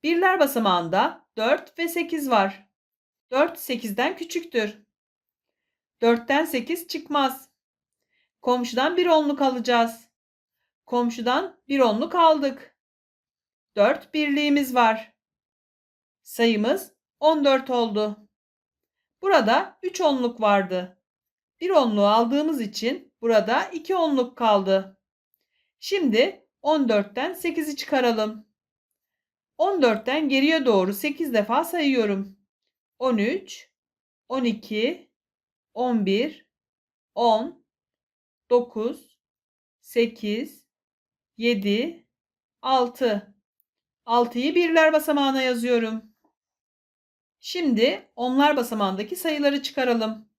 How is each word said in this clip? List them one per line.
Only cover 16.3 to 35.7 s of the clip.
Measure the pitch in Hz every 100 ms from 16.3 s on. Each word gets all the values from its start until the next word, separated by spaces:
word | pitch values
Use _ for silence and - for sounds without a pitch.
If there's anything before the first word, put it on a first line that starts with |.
| - 233 220 214 370 - _ _ _
on | 294 311 277
dört | 262 262
oldu. | 247 233 208 214 208 _ _ _ _ _ _ _ _ _ _
Burada | 381 359 208 277 381 _
üç | 370 -
onluk | 330 269 240 240
vardı. | 214 202 185 185 180 _ _ _ _ _ _ _
Bir | 349
onluğu | 359 247 208 202
aldığımız | 220 233 277 302 285
için | 214 - 226 339 - _
burada | 233 220 190 262
iki | 381 349 - 381
onluk | 320 277 247 -
kaldı. | 233 202 190 190 190 _ _ _ _ _ _ _ _ _
Şimdi | - 392 294 214 320 - _ _
on | 277 311 254
dörtten | 208 202 - 302
sekizi | 359 339 330 302 294
çıkaralım. | - 277 247 220 214 220 - _ _ _ _ _ _ _ _ _ _ _
On | 349 392
dörtten | 254 214 247 285 302
geriye | 269 285 320 254
doğru | 202 185
sekiz | 202 302 285 311
defa | 233 202 247
sayıyorum. | 330 349 285 262 214 196 196 - _ _ _ _ _ _
On | 254 233
üç, | 208 370 - - - _ _ _ _ _ _
on | 262
iki, | 240 214 - 214 240 359 _ _ _ _ _ _ _